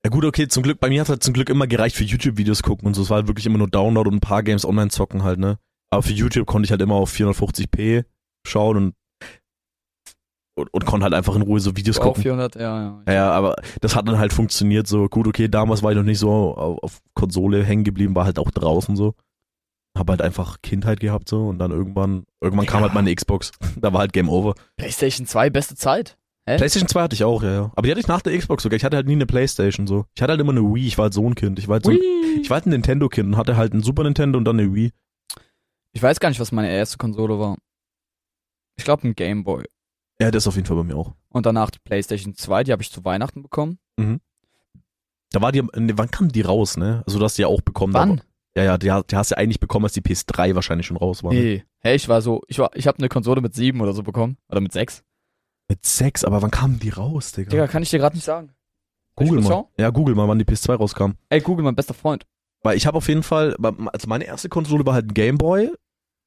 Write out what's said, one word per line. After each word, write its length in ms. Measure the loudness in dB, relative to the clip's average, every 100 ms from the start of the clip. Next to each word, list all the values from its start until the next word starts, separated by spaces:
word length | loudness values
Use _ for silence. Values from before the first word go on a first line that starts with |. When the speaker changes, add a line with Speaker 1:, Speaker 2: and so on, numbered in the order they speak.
| 2
Speaker 1:
ja 40 |
gut, 140 | 2
okay, 240 | 2 2 0
zum 160 | 2
Glück, 160 | 0 0
bei 80 | 0
mir 140 | 2
hat's 80 | 0
halt 120 | 0
zum 120 | 0
Glück 160 | 0 2
immer 180 | 0 2
gereicht 300 | 2 0 0
für 80 | -2
YouTube-Videos 580 | 0 0 0 0 2
gucken 240 | 0 0 0
und 60 |
so. 80 | 0
Es 80 | 2
war 80 | 2
halt 100 | 0
wirklich 180 | -2 0
immer 120 | 2
nur 100 | 2
Download 380 | 2 4 4 2
und 60 | 2
ein 60 |
paar 200 | 2 0
Games 240 | 2 0 2
online 240 | 0 0
zocken 340 | 0 -2 0
halt, 140 | 0 0
ne? 220 | 0 -2 _ _ _
Aber 120 | 0
für 120 | 0
YouTube 340 | 0 0 0 0
konnte 180 | 0 2
ich 60 |
halt 100 | 2
immer 140 | 2 2
auf 140 | 0
vierhundertfünfzig 580 | 0 0 0 -2 -4 -4
P 340 | -2 2 0 -2 _ _ _ -4
schauen 300 | 0 2 2
und, 180 | 0 -2 _ _ -20 -20 _ _ _ _ _ _ -20 _ _ _ _ -10
und, 180 | -6
und 120 | -4 0
konnte 180 | 0
halt 100 | 2
einfach 220 | 2 0 0
in 60 |
Ruhe 180 | 2 0
so 160 | 0 -2
Videos 240 | -2 2
Speaker 2:
Auch 40 | 0
Speaker 1:
gucken. 180 | 0
Speaker 2:
vierhundert, 320 | -2 -2 -4 -6
ja, 260 | -6 -6
ja. 220 | -8 -6 0
Speaker 1:
Ja, 80 |
ja, 180 | 2 4
aber 240 | 2 0 -2 -8 -4
das 140 | 0 0
hat 120 | 2
dann 100 | 2
halt 160 | 2
funktioniert 540 | 2 0 2 2 2 2
so. 200 | 0 2
Gut, 180 | 2 0
okay, 220 | 2 0
damals 340 | 2 2 2
war 80 | 2
ich 60 | 2
noch 60 |
nicht 160 | 2 2
so 100 | 2 2 0 -2
auf, 260 | -6 -4
auf 160 | -10 -12 _ -2
Konsole 480 | -2 0 2 2
hängen 200 | 2 2
geblieben, 320 | 0 0 2 2
war 100 | 0
halt 140 | 0
auch 100 | -2
draußen 460 | 0 2 0 0 0
so. 180 | 0 -2 _ _ _ _ _ _ _ -6
Hab 140 | -2
halt 140 | 0
einfach 340 | 0 -2 -8 -8
Kindheit 360 | -6 -2 -2 -2
gehabt 300 | -2 -4 -4
so 180 | -2 -2
und 120 | -2
dann 100 | -2
irgendwann, 560 | -2 -4 -2 -2 -2 -6 _
irgendwann 240 | -2 0 0
kam 140 | 2
Speaker 2:
Ja. 40 | 2
Speaker 1:
halt 80 | 2
meine 180 | 2
Xbox. 380 | 0 -2 -2 -4 -8
<laughs> 180 | -8 -2
Da 140 | 0
war 60 | 0
halt 140 | 0
Game 160 | 0 2
Over. 260 | 2 0 -4 _ -10
Speaker 2:
PlayStation 500 | -8 -2 -2 -2 -4
zwei, 240 | 0 2
beste 240 | 0 -4 -4
Zeit. 420 | -2 -2 -4 _ _ _ -2
Hä? 100 | 0
Speaker 1:
PlayStation 320 | 2 2 0
zwei 140 | 0
hatte 100 | 0
ich 100 | 0
auch, 200 | 0 0
ja, 80 | 0
ja. 180 | -2 -2 0
Aber 80 |
die 80 | 0
hatte 100 | 0
ich 60 | 0
nach 140 | -2
der 120 | 0 -2
Xbox 280 | -2 -2
sogar. 120 | 0 0
Ich 60 |
hatte 120 | 0 0
halt 100 | 2
nie 80 |
eine 140 | 0 2
Playstation 580 | 2 0 0 0 0 -2
so. 200 | -2 -4 -2
Ich 80 |
hatte 80 | 0
halt 100 | 2
immer 100 | 2
eine 80 | 2
Wii, 240 | 2 2 0
ich 100 | 0
war 60 |
halt 100 | 0
so 140 | 2 0
ein 60 | 0
Kind. 240 | -2 -4
Ich 80 | 0
war 80 | 2
halt 100 | 4
so 60 |
ein, 60 | 4
Speaker 2:
Wii. 440 | 4 0 0 -2
Speaker 1:
ich 80 | 0
war 60 | 0
halt 100 | 2
ein 60 |
Nintendo-Kind 560 | 2 2 2 0 0 0
und 100 | 0
hatte 180 | 2 2
halt 180 | 2 0
ein 80 |
Super 180 | 0 0
Nintendo 360 | 0 2 2 2
und 60 | 2
dann 140 | 2
eine 140 | 2
Wii. 180 | 2 -2 _ _ _ _ -20 _ _ _ _ _ 0
Speaker 2:
Ich 60 |
weiß 180 | 2 2
gar 100 | 0
nicht, 100 | -2
was 120 | -4
meine 200 | -2 -2
erste 260 | -2 -4 -4
Konsole 400 | -6 -2 -2 -2
war. 180 | -4 -6 _ _ _ _ _ _ _ _ _ _ _ -10
Ich 40 | -2
glaub, 180 | 0
ein 100 | -2
Game 300 | -2 -4 -2
Boy. 200 | -4 -6 -8 _ _ _ _ _
Speaker 1:
Ja, 120 | 0
das 160 | 2 0
auf 80 | -2
jeden 100 | -2
Fall 120 | -2
bei 60 |
mir 120 | -2 -6
auch. 160 | -8 -12 _
Speaker 2:
Und 160 | -2 0
danach 240 | 0 -2
die 80 | -6
PlayStation 560 | -6 -4 -4 -6 -8
zwei, 300 | -14 -2 0
die 80 | 0
hab 100 | -2
ich 100 | -4
zu 140 | -8 -4
Weihnachten 380 | -4 -4 -10
bekommen. 340 | -8 -6 -6 -8 _ -4
Speaker 1:
Mhm. 220 | -2 -2 _ _ _ _ _ _ _ _ _ _ _
Da 100 | 0
war 80 | 2
die, 100 | 0
ne, 320 | -2 -2 -2 0
wann 140 | -4
kam 200 | 0 0
die 100 | 2
raus, 360 | 2 2 0 -2
ne? 260 | -2 -2 -2
Also 140 | 0
du 60 | 0
hast 120 | 0
die 60 |
ja 40 | 0
auch 140 | 2
bekommen. 320 | -2 -2 0
Speaker 2:
Wann? 180 | 2 2
Speaker 1:
Aber... 100 | 0 -4 _ _ 0
Ja, 80 |
ja, 140 | 2 2
die, 100 | 2 0 0
die 60 | -2
hast 160 | 0
du 40 | 0
ja 20 |
eigentlich 200 | 0 0
bekommen, 260 | -2 0 0
als 80 |
die 80 | -2
P 120 | -2
S 120 | -2 -4
drei 280 | 0 2 2
wahrscheinlich 300 | 0 -4 -4
schon 100 | -2
raus 260 | -2 -2
war, 100 | 0
ne? 60 | 2
Speaker 2:
Nee. 240 | 2 -2 -8 _
Hey, 160 | 0 0
ich 120 | 4
war 120 | 2
so, 200 | 2 -4 -4
ich 120 | -2
war, 100 | -2 0
ich 120 | -2
hab 100 | 0
eine 100 | -2
Konsole 320 | 0 0 0
mit 120 | 0 0
sieben 260 | 0 0
oder 120 | -2
so 100 | -2
bekommen. 340 | -4 -4 -4 -6 _
Oder 120 | -4
mit 100 | -2
sechs. 320 | -4 -6 -8 _ _ _ _ _ _ -6
Speaker 1:
Mit 160 | -4 -2
sechs? 380 | 0 0 0
Aber 180 | 0 0
wann 100 | 0
kamen 280 | 0 0 0
die 100 | -4
raus, 420 | -6 -4 -6 -8
Digga? 180 | -10 -2
Speaker 2:
Digga, 180 | 0 0
kann 140 | -2
ich 60 | 0
dir 100 | 2
grad 140 | 2
nicht 120 | 0 -6
sagen. 220 | -6 -8 _ _ _ _ _ _ 0
Soll 80 | 2
ich 40 |
Speaker 1:
Google 60 | 4
Speaker 2:
kurz 80 | 4
Speaker 1:
mal. 60 | 2
Speaker 2:
schauen? 100 | -2 -2
Speaker 1:
Ja, 100 | 0
google 260 | 2 2 2
mal, 120 | 2
wann 100 | 2
die 60 | 2
P 80 |
S 80 | 0
zwei 140 | 0 0
rauskam. 380 | 0 0 -2 -2 _
Speaker 2:
Ey, 120 | 0
Google, 220 | 0 0 0
mein 100 | 0
bester 180 | -4 -4
Freund. 300 | -4 -4 -10 _ _ _
Speaker 1:
Weil 140 | 0 2
ich 80 | 0
hab 80 | 0
auf 120 | 0
jeden 160 | 0
Fall, 320 | 2 0 0 0 -4 -4 -8
also 160 | -8 -4
meine 180 | -4 -4
erste 240 | -10 -6
Konsole 360 | -4 0 2 2
war 80 |
halt 160 | 0 0
ein 40 | 0
Game 220 | 2 2
Boy. 340 | 2 2 0 -4 _ _ _ _